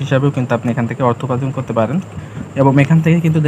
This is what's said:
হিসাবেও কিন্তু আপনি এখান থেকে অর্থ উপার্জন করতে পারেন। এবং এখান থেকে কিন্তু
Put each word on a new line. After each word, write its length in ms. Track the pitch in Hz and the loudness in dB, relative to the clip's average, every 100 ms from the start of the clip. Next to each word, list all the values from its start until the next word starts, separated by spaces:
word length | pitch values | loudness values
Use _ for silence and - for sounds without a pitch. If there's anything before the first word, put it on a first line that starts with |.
হিসাবেও 280 | 139 135 143 139 | 0 0 2 0
কিন্তু 140 | 123 117 | -2 -2
আপনি 100 | 120 | -2
এখান 120 | 117 117 | -2 -2
থেকে 120 | 120 123 | 0 0
অর্থ 100 | 120 123 | 0 -2
উপার্জন 240 | 127 135 131 | -4 -4 -6
করতে 160 | 127 113 | -4 -2
পারেন। 180 | 110 160 - - - - - 135 | 0 -2 -6 -12 -14 -12 -8 2
এবং 120 | 135 139 | 4 4
এখান 140 | 139 165 160 | 4 4 4
থেকে 120 | 170 165 | 2 2
কিন্তু 140 | 156 | 2